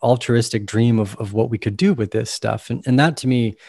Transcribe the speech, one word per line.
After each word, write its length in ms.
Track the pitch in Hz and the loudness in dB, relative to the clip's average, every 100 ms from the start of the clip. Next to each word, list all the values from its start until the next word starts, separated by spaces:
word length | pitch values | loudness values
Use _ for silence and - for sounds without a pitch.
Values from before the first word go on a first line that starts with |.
altruistic 640 | 120 123 - 117 113 110 | 0 2 2 2 2 -4
dream 360 | 101 110 117 113 | -2 2 4 2
of, 160 | 101 - | 0 -6
of 160 | 104 | -6
what 180 | 104 120 | -2 -2
we 80 | 110 | -2
could 180 | 110 104 | -4 0
do 160 | 196 | 2
with 200 | 143 104 | 2 -2
this 180 | 113 117 | -4 -6
stuff. 400 | - 110 113 - | -4 -4 -4 -6
And, 160 | 123 127 | -6 0
and 140 | 127 | 2
that 160 | 160 151 | 2 0
to 80 | 127 | -2
me, 300 | 123 113 - | 0 0 -4